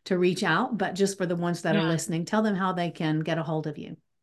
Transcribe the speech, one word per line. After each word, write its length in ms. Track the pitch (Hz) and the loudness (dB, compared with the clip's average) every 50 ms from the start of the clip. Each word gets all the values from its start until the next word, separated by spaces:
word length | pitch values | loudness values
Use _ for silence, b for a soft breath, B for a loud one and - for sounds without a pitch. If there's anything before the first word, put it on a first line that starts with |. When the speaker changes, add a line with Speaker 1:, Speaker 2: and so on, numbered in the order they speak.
| b | b
Speaker 1:
to 120 | - 196 175 | -2 0 2
reach 240 | 180 180 180 - 214 | 4 2 2 2 2
out. 340 | 175 160 175 233 285 254 | 2 2 2 2 0 0
But 180 | 180 196 170 - | -2 -2 -2 0
just 220 | 180 196 190 196 | 0 0 0 2
for 80 | - 190 | -2 -2
the 120 | 170 180 | -2 0
ones 260 | 170 175 175 175 170 - | 0 0 -2 -2 -2 0
that 120 | 170 160 | 2 2
are 60 | 160 | 2
Speaker 2:
Yeah. 80 | 160 165 | 2 2
Speaker 1:
listening, 380 | 165 160 - - 170 160 175 | 0 0 0 -2 -2 -4 -2
tell 160 | - - 214 220 | 0 0 2 2
them 120 | 220 202 | 2 0
how 180 | 180 190 190 180 | 0 0 0 0
they 180 | 175 175 170 | 0 -2 -2
can 300 | 165 - 170 156 156 156 | -2 -2 -2 0 0 0
get 180 | 160 170 160 165 | 0 0 -2 -2
a 40 | 156 | -2
hold 240 | 151 160 156 151 | -2 -2 -2 -2
of 120 | 156 151 - | -4 -6 -8
you. 180 | - - - - _ _ _ _ | -10 -14 -14 -16 _ _ _ _